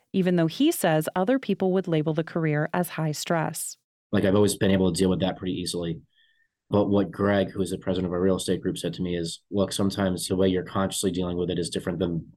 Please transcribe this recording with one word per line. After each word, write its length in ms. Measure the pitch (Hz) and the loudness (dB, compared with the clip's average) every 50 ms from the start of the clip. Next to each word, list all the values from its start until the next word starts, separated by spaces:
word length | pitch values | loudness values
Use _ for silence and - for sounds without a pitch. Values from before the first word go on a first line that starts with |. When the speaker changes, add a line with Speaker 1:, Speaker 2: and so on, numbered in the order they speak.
| _ _ - | _ _ 0
Speaker 1:
even 220 | 190 185 185 180 | 0 2 2 4
though 100 | 175 165 | 2 2
he 260 | 160 - - 269 320 | 2 2 2 2 2
says 380 | 339 - - 180 156 156 156 - - | 2 2 2 2 4 2 2 0 -2
other 240 | 185 185 190 262 269 | -2 0 2 0 0
people 340 | - - - - 196 185 180 | 0 -2 -2 0 0 2 2
would 140 | 190 185 - | 0 0 0
label 260 | 165 156 151 160 156 | 0 0 0 0 0
the 100 | 156 160 | -2 -2
career 460 | - - 175 160 156 147 147 151 - - | -4 -2 -2 0 0 2 0 0 0 -2
as 140 | 180 180 - | -2 -2 -2
high 220 | - - 160 156 | -4 -4 -4 -4
stress. 640 | 151 - - - 175 165 156 - 160 - - - - - _ _ _ _ _ _ | -4 -4 -2 -2 0 0 0 -2 -4 -8 -10 -10 -12 -14 _ _ _ _ _ _
Speaker 2:
Like, 120 | - 101 95 | 0 2 2
I've 120 | 98 92 | 4 4
always 200 | 104 104 101 - | 4 4 4 2
been 140 | - - 98 | 2 2 2
able 240 | 95 95 95 92 85 | 4 4 2 2 2
to 40 | 82 | 2
deal 120 | 95 92 | 2 2
with 120 | 92 85 | 2 2
that 140 | 90 92 87 | 0 -2 -2
pretty 240 | - 98 92 87 87 | -4 -6 -6 -6 -4
easily. 420 | 90 85 - 87 87 85 82 - - _ _ _ _ _ _ _ _ _ _ _ _ - | -6 -6 -6 -4 -4 -6 -6 -8 -10 _ _ _ _ _ _ _ _ _ _ _ _ 0
But 180 | - 104 101 101 | 2 2 2 4
what 240 | 101 101 98 82 | 4 2 2 0
Greg, 400 | - - 98 101 101 101 95 82 | -2 0 0 2 4 2 2 0
who 100 | - 95 | 0 -4
is 80 | 95 85 | -4 -2
the 80 | 95 92 | -4 -4
president 300 | - - 92 90 92 87 | -2 -2 -2 0 0 -2
of 40 | |
our 80 | 87 87 | 0 2
real 160 | 90 98 92 | 2 2 2
estate 260 | 87 - - 92 85 | 2 0 -2 -2 -2
group, 160 | - 92 85 - | -2 -4 -4 -4
said 160 | - 87 85 | -4 -6 -4
to 60 | - | -4
me 140 | 92 90 87 | -4 -4 -2
is, 240 | 85 82 82 - - _ - | -4 -4 -6 -8 -12 _ -6
"Look, 220 | 90 101 95 95 | -2 0 0 0
sometimes 560 | - - 104 98 - - 98 95 92 87 - - | 0 0 -2 0 0 0 0 0 0 -2 -2 -2
the 80 | 98 | 0
way 140 | 90 95 95 | 2 2 2
you're 140 | 92 92 85 | 2 2 -2
consciously 480 | 82 - 101 98 92 - - - 98 | -2 -2 -2 -2 -2 -2 -2 -2 -2
dealing 260 | 87 92 90 87 87 87 | 0 -2 -2 -2 -2 -2
with 120 | 90 87 | -2 -2
it 80 | 90 85 | -2 -2
is 120 | 85 82 | -4 -4
different 280 | - 98 - 95 90 82 | -4 -6 -4 -4 -2 -2
than 280 | 92 87 85 82 76 - - | -2 -2 -2 -4 -6 -8 -8